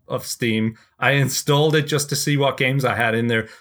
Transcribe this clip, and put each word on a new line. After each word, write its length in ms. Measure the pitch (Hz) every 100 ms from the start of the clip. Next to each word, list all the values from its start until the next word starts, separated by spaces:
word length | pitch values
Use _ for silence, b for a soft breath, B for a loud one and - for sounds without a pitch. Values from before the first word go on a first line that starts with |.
| -
of 180 | 127 -
Steam. 500 | - 120 110 110 113 b b
I 120 | 127
installed 640 | 139 135 - - 143 156 156
it 80 |
just 260 | 147 147 -
to 60 | -
see 200 | - 143
what 220 | 139 131
games 260 | 131 139
I 120 | 127 104
had 200 | 117 113
in 120 | 117
there, 200 | 113 110 B